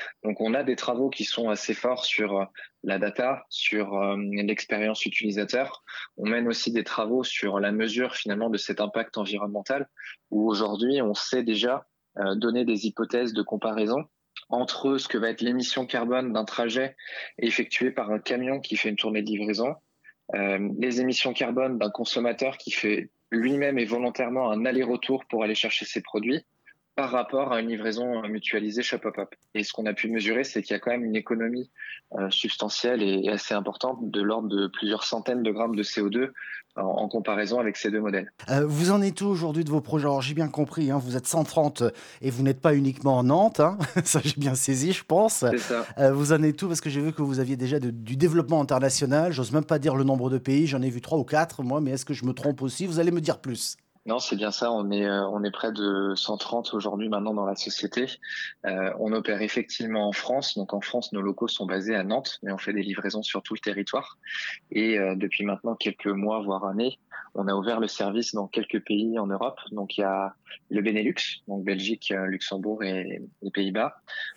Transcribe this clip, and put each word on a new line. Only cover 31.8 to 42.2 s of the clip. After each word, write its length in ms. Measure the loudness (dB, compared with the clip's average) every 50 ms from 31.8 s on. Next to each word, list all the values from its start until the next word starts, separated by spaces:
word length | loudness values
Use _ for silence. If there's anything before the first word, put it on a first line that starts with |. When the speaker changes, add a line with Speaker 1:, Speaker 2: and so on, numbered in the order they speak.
| -14 -14 -14 -14 -14 -10 -6
Speaker 1:
euh, 160 | -4 -2 -2
substantielle 720 | 0 0 0 0 -2 -2 -4 -4 -2 0 0 2 2 2 4
et, 180 | 4 2 2 2
et 40 | 2
assez 240 | 0 -2 -2 -2 -2
importante 580 | -2 -2 -4 -4 -2 -2 -4 -2 -2 -4 -4
de 120 | 0 0 2
l'ordre 260 | 2 2 0 0 0
de 180 | 2 2 2 0
plusieurs 360 | 0 -2 -2 0 0 0 -2
centaines 380 | -2 -4 -2 -2 -2 0 0 2
de 80 | 0
grammes 260 | 0 2 0 0 0
de 60 | 0 -2
C 180 | -2 0 0
O 80 | 0 2
deux 240 | 2 2 0 -2 -2 -6 -12 -12 -12 -12 -14 _ -6
en, 60 | -4 -2
en 240 | 0 0 0 0 0
comparaison 520 | -2 -2 -2 0 0 0 0 0 0 0
avec 160 | 0 0 -2
ces 140 | -2 -2 0
deux 100 | 0 0
modèles. 320 | 0 0 0 -2 -2 -4 -10 -12 -4 0
Speaker 2:
Euh, 160 | 2 2 2
vous 260 | 2 2 2 2 4 4
en 100 | 4 4
êtes 180 | 2 0 0
où 60 | 0
aujourd'hui 360 | 0 0 2 0 0 0 0 0
de 60 | 2
vos 140 | 2 0 0
projets ? 240 | 0 0 2 2
Alors, 160 | 2 2 2 0
j'ai 100 | 0 -2
bien 160 | -2 -2 0
compris, 420 | 0 0 -2 0 0 0 0 2
hein, 60 | 2
vous 220 | 0 0 -2 -4 -4
êtes 80 | -2
cent 180 | 0 0 0 0
trente 380 | 2 2 2 2 2 2 2 2 2 0 -2 -10 -20 -12 -6